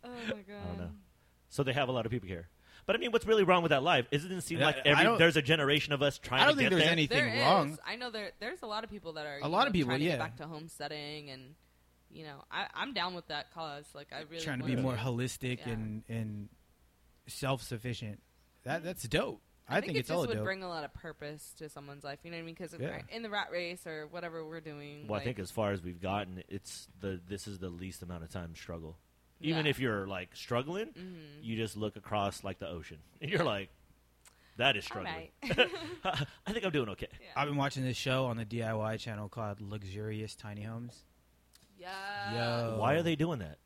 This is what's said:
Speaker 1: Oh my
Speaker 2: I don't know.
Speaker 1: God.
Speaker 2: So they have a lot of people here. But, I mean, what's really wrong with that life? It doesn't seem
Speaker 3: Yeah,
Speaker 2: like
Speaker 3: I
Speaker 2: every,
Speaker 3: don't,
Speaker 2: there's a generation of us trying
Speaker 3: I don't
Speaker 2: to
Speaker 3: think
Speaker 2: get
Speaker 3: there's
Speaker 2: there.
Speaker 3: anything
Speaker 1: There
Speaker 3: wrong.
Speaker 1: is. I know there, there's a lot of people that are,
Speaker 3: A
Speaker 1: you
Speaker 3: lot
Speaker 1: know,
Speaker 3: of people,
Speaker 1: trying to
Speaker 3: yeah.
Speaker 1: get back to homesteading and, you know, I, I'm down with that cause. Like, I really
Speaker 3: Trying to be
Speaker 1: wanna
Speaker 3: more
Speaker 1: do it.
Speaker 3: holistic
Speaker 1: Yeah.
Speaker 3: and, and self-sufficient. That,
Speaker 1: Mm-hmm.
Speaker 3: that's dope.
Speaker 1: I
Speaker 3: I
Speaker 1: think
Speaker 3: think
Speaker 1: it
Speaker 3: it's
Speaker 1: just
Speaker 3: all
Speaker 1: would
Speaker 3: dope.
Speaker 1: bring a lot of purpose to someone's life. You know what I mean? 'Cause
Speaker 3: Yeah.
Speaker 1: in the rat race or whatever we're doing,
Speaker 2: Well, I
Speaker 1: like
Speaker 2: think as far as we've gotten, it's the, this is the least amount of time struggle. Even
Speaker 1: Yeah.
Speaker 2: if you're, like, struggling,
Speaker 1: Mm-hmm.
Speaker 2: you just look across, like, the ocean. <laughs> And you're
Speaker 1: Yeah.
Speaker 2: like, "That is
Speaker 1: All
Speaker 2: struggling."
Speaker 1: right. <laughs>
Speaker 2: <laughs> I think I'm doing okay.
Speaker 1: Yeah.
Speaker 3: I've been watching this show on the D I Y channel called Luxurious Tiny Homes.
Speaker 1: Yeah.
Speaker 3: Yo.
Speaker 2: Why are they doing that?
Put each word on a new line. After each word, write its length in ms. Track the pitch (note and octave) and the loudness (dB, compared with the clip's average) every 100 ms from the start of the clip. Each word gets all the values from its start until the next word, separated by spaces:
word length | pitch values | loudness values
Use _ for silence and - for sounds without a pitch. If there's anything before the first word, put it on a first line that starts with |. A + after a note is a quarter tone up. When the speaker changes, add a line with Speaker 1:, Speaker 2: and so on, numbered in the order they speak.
Speaker 1:
Oh 60 | A#3+ | -12
my 60 | B3 | -8
Speaker 2:
I 140 | A3 | -6
don't 480 | G#3+ F#3+ G3+ G3 B2+ | -6 -8 -10 -8 -6
know. 60 | F3 | -8
Speaker 1:
God. 60 | C#2+ - _ _ _ _ | -10 -18 _ _ _ _
Speaker 2:
So 140 | - | -2
they 100 | C3+ | 0
have 160 | C3+ C3 | 2 2
a 20 | |
lot 140 | B2+ A2+ | 2 0
of 60 | |
people 160 | A#2+ F#2+ | -2 -2
here. 200 | F2+ E2+ _ - - - | -8 -8 _ -20 -14 0
But, 100 | A3 | 0
I 40 | |
mean, 120 | B3 | 4
what's 140 | A3 G3+ | 2 6
really 180 | A3 | 6
wrong 200 | F#3 F3+ | 8 8
with 80 | E3+ | 8
that 120 | C#3+ | 4
life? 220 | C#3+ D3 B2 | 6 6 6
It 80 | C3+ | 0
doesn't 220 | F3 F#3 | 0 -6
seem 180 | - E3 | -4 4
Speaker 3:
Yeah, 60 | C#3+ | 4
Speaker 2:
like 100 | C3+ | 4
Speaker 3:
I 120 | C#3+ | 6
Speaker 2:
every, 140 | D3 | 8
Speaker 3:
don't, 140 | F#3+ A3+ | 8 8
Speaker 2:
there's 180 | E3 D3 | 8 8
a 60 | |
generation 500 | C3+ D#3+ C#3 D3+ C#3+ | 6 6 6 4 4
of 100 | C#3+ | 2
us 160 | C#3+ - | 2 2
trying 220 | - C3 | 0 6
Speaker 3:
I 40 | C#4 | 8
don't 80 | |
Speaker 2:
to 40 | D4+ | 8
Speaker 3:
think 120 | B3 | 6
Speaker 2:
get 60 | F#3 | 6
Speaker 3:
there's 60 | D#3 | 6
Speaker 2:
there. 60 | |
Speaker 3:
anything 320 | E3 D3+ B3+ B3 A3 | 6 4 4 4 4
Speaker 1:
There 80 | G3+ | 8
Speaker 3:
wrong. 260 | F#3 D#3 | 8 6
Speaker 1:
is. 60 | D#3 - | 0 -8
I 120 | G#3+ | -6
know 140 | B3 | -6
there, 200 | A3 G3+ - | -6 -8 -6
there's 220 | G#3+ F4+ | -8 -6
a 40 | A#3+ | -6
lot 200 | G#3+ A3+ | -6 -6
of 40 | |
people 240 | G#3 E3 | -10 -10
that 120 | D#3 D3+ | -8 -8
are, 140 | C#3+ | -4
Speaker 3:
A 40 | |
Speaker 1:
you 60 | C#3 | 0
Speaker 3:
lot 120 | F3+ | 4
Speaker 1:
know, 40 | C#4 | 4
Speaker 3:
of 60 | |
people, 160 | F#3 C3 | 6 4
Speaker 1:
trying 100 | B2+ | 4
to 60 | D#3 | 2
Speaker 3:
yeah. 60 | |
Speaker 1:
get 80 | D#3 | 2
back 180 | D#3 - | -2 -6
to 100 | D3+ | -10
homesteading 840 | D#3 D#3+ - D3 D3+ D3 D3+ D3 | -10 -12 -10 -8 -8 -8 -10 -12
and, 260 | C3 C3 D3+ _ _ _ _ _ | -16 -16 -20 _ _ _ _ _
you 140 | D3+ | -16
know, 220 | D#3 C#3 - | -14 -14 -10
I, 180 | - - | -6 -6
I'm 200 | - A3 | -4 -4
down 200 | A3+ F3 | -2 -4
with 140 | F3+ - | -4 -8
that 260 | D3 - | -8 -8
cause. 300 | E3+ D#3+ C#3+ D3 | -10 -10 -10 -12
Like, 140 | - C#3+ | -18 -12
I 80 | C3+ D3+ | -12 -10
really 120 | E3 | -8
Speaker 3:
Trying 160 | D#3+ B2+ | -4 -2
to 40 | B2 | 0
be 60 | B2+ | 0
Speaker 1:
wanna 80 | |
Speaker 3:
more 100 | C3 | 0
Speaker 1:
do 60 | A#2+ | 0
it. 40 | |
Speaker 3:
holistic 560 | B2+ A#2 B2+ - B2+ B2 - | -2 0 -2 -2 -4 -4 -4
Speaker 1:
Yeah. 80 | |
Speaker 3:
and, 300 | A2 G#2+ G#2+ - | -4 -4 -6 -6
and 420 | A#2 A2 G#2 G2+ - _ _ _ _ _ _ - | -4 -4 -6 -10 -14 _ _ _ _ _ _ -16
self-sufficient. 920 | - C3+ C3+ - A#2 A#2+ A#2 A2 G2+ _ _ _ _ | -6 -2 -2 -2 -6 -4 -6 -6 -10 _ _ _ _
That, 140 | B2 E3 | -6 -4
Speaker 1:
Mm-hmm. 80 | E3 | -4
Speaker 3:
that's 180 | F3+ A#2 | -6 0
dope. 340 | D3+ - - _ _ - | 0 0 -4 _ _ 0
Speaker 1:
I 40 | D#3 | 0
Speaker 3:
I 40 | |
Speaker 1:
think 60 | A3 | 2
Speaker 3:
think 100 | D3+ | -2
Speaker 1:
it 20 | |
Speaker 3:
it's 60 | A#2+ | 0
Speaker 1:
just 60 | E3+ | 2
Speaker 3:
all 100 | C3 | 2
Speaker 1:
would 60 | |
Speaker 3:
dope. 100 | G#2+ G#2+ | 2 0
Speaker 1:
bring 180 | F#3+ | -2
a 60 | F#3 | -4
lot 160 | E3+ D3 | -6 -6
of 80 | |
purpose 600 | - E3 D3+ D3 D3+ - - | -10 -12 -10 -10 -10 -14 -14
to 100 | D#3 | -14
someone's 360 | C#3+ C#3+ C#3+ C#3+ | -12 -14 -12 -10
life. 140 | C#3+ | -10
You 80 | E3+ | -10
know 60 | E3+ | -10
what 60 | |
I 20 | E3 | -10
mean? 100 | E3 | -8
'Cause 180 | F3 E3 | -10 -6
Speaker 3:
Yeah. 220 | C#3+ - - | -6 -6 -10
Speaker 1:
in 120 | A3+ | -10
the 80 | A3+ | -4
rat 220 | G#3 F#3+ | -4 -2
race 340 | F3 F3 F3+ F3 | -2 -4 -6 -8
or 220 | D#3 D3+ | -10 -8
whatever 380 | F3 F3 E3 D#3 | -8 -8 -8 -8
we're 160 | E3 | -10
doing, 460 | D#3+ D3 D3 D3 A2+ | -10 -12 -12 -12 -4
Speaker 2:
Well, 80 | G#2 | -2
I 20 | |
Speaker 1:
like 60 | A#2 | -2
Speaker 2:
think 140 | A#2 | -4
as 120 | F2+ | -6
far 200 | - G#2+ | 0 2
as 80 | G2 | 2
we've 180 | F2 F2 | -2 -4
gotten, 400 | F#2 G2+ F#2+ F#2 - | -2 -2 -2 -8 -8
it's 400 | G2 - - - - | -10 -10 -14 -16 -8
the, 180 | G2 F#2 F2 | -6 -6 -6
this 200 | G2 - | -8 -8
is 120 | G2 | -8
the 100 | F#2 | -8
least 320 | F2 F#2 F2+ | -6 -10 -10
amount 220 | F2 F2 | -10 -8
of 60 | E2 | -8
time 260 | F#2+ E2+ E2 | -8 -8 -10
struggle. 420 | - E2+ D#2+ E2+ _ _ _ _ | -10 -8 -8 -14 _ _ _ _
Even 240 | D3+ D#3+ D3+ | 0 2 2
Speaker 1:
Yeah. 40 | |
Speaker 2:
if 80 | C3+ | 2
you're, 280 | B2+ G#2 G2 | 2 0 -2
like, 280 | F#2+ F#2 - | -6 -8 -12
struggling, 520 | - A#2+ C3+ F#3 A3+ | -2 -2 0 -6 -6
Speaker 1:
Mm-hmm. 560 | C4+ F#3 F3 D#3 D3 | -10 -14 -14 -16 -12
Speaker 2:
you 140 | A2+ A2+ | -6 -2
just 180 | A2 G#2 | -2 -2
look 200 | G#2+ G#2 | -4 -4
across, 460 | - G#2+ G2 - G2 | -2 2 2 0 -8
like, 140 | F#2+ | -6
the 80 | F2+ | -8
ocean. 300 | E2 D#2+ D#2+ - | -8 -10 -16 -20
<laughs> 120 | - | -10
And 80 | D3 | -2
you're 120 | - | 2
Speaker 1:
Yeah. 40 | D#3+ | 2
Speaker 2:
like, 240 | G2+ G2 - _ - _ _ - _ - - | 0 -4 -12 _ -20 _ _ -20 _ -20 2
"That 220 | B2+ A2 | 2 2
is 80 | - | -2
Speaker 1:
All 180 | - | -6
Speaker 2:
struggling." 260 | F#2+ D#3+ E3 _ | -4 -6 -10 _
Speaker 1:
right. 260 | C#4 - F4+ F4 D#4+ F4 | -2 4 4 2 -8 -4
<laughs> 240 | F#3+ D3 C#3 - | -4 -2 -4 -6
Speaker 2:
<laughs> 80 | - | -4
I 60 | |
think 100 | A3 G3 | -2 2
I'm 60 | |
doing 180 | D3 A2+ | 2 0
okay. 200 | F#2 - - | -4 -10 -12
Speaker 1:
Yeah. 60 | - - | -8 -2
Speaker 3:
I've 120 | D3 | 0
been 80 | C#3+ | 2
watching 260 | C#3 C3+ | 0 0
this 140 | B2+ A#2 | -2 -2
show 280 | - C3 C3 | 0 2 2
on 100 | A2+ | -2
the 80 | A2 | -4
D 180 | A#2 | -2
I 100 | A2+ | -2
Y 220 | A2 G#2+ A2 | 0 -2 -2
channel 300 | - G#2 G#2 | -6 -6 -6
called 300 | - G#2+ G2+ | -6 -6 -6
Luxurious 760 | G2+ G#2+ G2 G2 G#2+ G#2+ G#2+ - | -6 -8 -6 -6 -4 -4 -6 -10
Tiny 260 | A2 G#2 | -12 -8
Homes. 400 | G#2 A2+ A#2+ - - _ _ _ _ - _ - | -8 -8 -10 -14 -20 _ _ _ _ -20 _ -16
Speaker 1:
Yeah. 920 | F3+ F#3+ G3 G3+ G3+ G3+ A#2 A#2 A#2 | -10 -8 -6 -4 -2 0 0 0 0
Speaker 3:
Yo. 60 | A2 | 2
Speaker 2:
Why 140 | A2+ D3+ | 4 4
are 80 | |
they 120 | E3+ D#3 | 2 2
doing 240 | D#3+ D3 | 0 -2
that? 180 | E2+ D2 | -6 -12